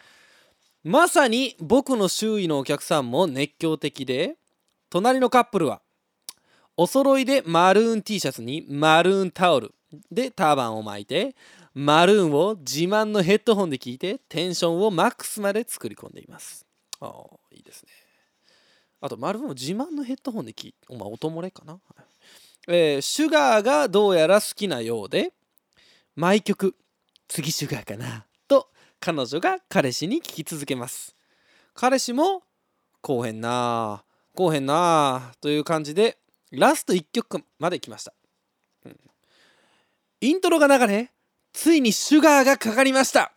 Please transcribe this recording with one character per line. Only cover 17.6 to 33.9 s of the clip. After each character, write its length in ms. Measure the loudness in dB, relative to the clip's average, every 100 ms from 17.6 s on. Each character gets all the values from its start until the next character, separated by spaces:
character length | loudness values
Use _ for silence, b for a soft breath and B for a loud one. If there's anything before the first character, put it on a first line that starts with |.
い 20 |
で 100 | _
す 100 | -20
ね。 60 | b b b b b _ _ _ _ _ _ _
あ 80 | -12
と、 80 | -8
マ 160 | -6
ル 80 | -6
ー 20 |
ン 40 | -8
を 20 |
自 180 | -10 -8
慢 220 | -8 -6
の 80 | -8
ヘ 120 | -8
ッ 40 | -10
ド 100 | -10
ホ 100 | -10
ン 40 | -12
で 60 |
聞 160 | -14 -20
い-、 60 | -20 _
お、 80 | -14
ま 100 | -12
あ、 20 |
音 220 | -10 -8
漏 100 | -8
れ 100 | -12
か 140 | -14
な。 100 | -20
は 60 | -20 _ b
い。 80 | b b b b b b -2
え 300 | 2 2 0
ー、 20 |
シ 260 | -4 -2 0
ュ 40 |
ガ 300 | 2 2 2
ー 20 |
が 260 | 2 0 2
ど 220 | 2 2
う 60 | 4
や 100 | 4
ら 140 | 4
好 60 | 0
き 140 | -6 -6
な 120 | -6
よ 240 | -6 -6
う 40 | -4
で、 240 | -4 -4 -8 _ _ _ b b b b
毎 280 | -4 0 2
曲、 320 | 0 -2 -4 -4 _ _ _ _ -12
「次 240 | -8 -6
シ 140 | -6 -6
ュ 60 |
ガ 100 | -8
ー 20 |
か 120 | -10 -12
な」 300 | -12 -14 -18 _ 0
と、 220 | 0 0 b b _
彼 260 | -6 -6
女 140 | -6 -4
が 200 | -2 -4 -2
彼 240 | -2 0
氏 160 | -2 -4
に 80 | -6
聞 260 | -6 -12
き 0 |
続 220 | -10 -10
け 100 | -8
ま 140 | -8 -8
す。 260 | -12 -16 _ _ _ _ _ _
彼 240 | -4 -2 0
氏 140 | -2
も、 300 | -2 -2 -2 -10 _ _ _ _ _
「こ 180 | -4 -4
う 80 | -4
へ 20 |
ん 100 | -6
な 600 | -4 -2 -2 -2 -4